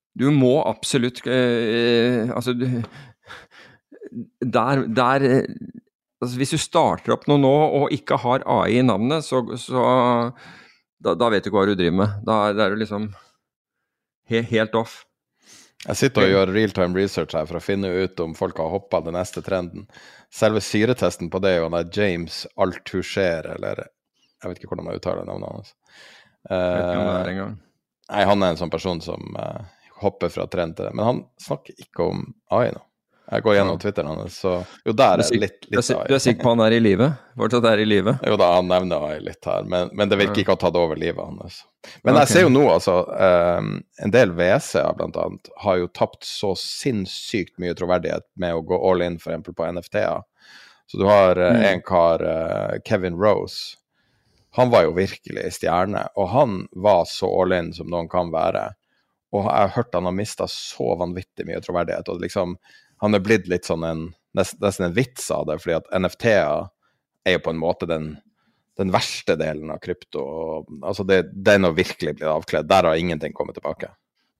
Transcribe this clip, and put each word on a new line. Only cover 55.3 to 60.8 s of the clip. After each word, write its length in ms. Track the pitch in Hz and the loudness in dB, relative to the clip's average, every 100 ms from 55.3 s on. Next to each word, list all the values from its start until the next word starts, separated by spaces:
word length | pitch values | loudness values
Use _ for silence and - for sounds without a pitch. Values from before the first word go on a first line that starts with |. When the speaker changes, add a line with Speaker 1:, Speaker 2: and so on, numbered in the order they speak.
| - 90 | -10 -10
Speaker 2:
stjerne, 540 | - 87 85 95 101 - - | -6 -2 0 0 -2 -4 -4
og 140 | 92 | 0
han 380 | 120 135 95 95 | 2 2 0 -8
var 320 | 87 101 92 82 | -2 2 4 2
så 200 | - 95 90 | -2 -2 0
all 120 | 92 | 2
in 180 | 90 85 | 0 -2
som 140 | 82 85 | -8 -8
noen 220 | 87 85 | -6 -4
kan 200 | 92 87 | -4 -2
være. 420 | 80 87 - - - _ _ _ _ _ | -2 -2 -2 -6 -10 _ _ _ _ _
Og 120 | 101 101 | -2 0
jeg 60 | |
har 180 | - 98 | 2 2
hørt 240 | - 117 | 0 -4
han 100 | 87 | -4
har 80 | 90 | -2
mistet 380 | 95 110 - 95 | -4 -6 -6 -8
så 460 | - - - | -8 -12 -6